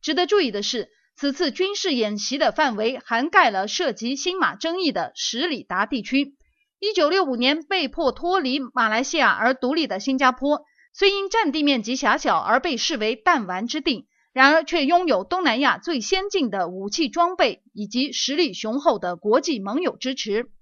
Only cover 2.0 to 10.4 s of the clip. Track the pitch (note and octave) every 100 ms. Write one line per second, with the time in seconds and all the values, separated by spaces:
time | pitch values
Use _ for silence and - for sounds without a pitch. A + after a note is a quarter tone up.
2 | G#3+ G#3 - C4+ C#4 - D4 G#3 A3 B3+
3 | - A#3 D4 G4 D4 G3 G3+ - C4+ A3
4 | A3+ C4+ F4+ F#4 A3+ F#3+ D#4+ F4 E4+ G#3
5 | C#3+ - - A3+ E4+ B3+ - F3+ G#3 C4
6 | - C4 C#4 _ _ _ _ _ G4+ G4+
7 | D4+ F#4+ D#4+ A#3+ B3+ D#4 D#4 F#4+ C#4+ -
8 | C#4+ - E4+ F#4 C4 C4+ B3+ B3 A3+ A3
9 | C4 E4 A#3+ - A3+ C4 B3 D#4+ C#4 G3
10 | A#3 C4 B3+ B3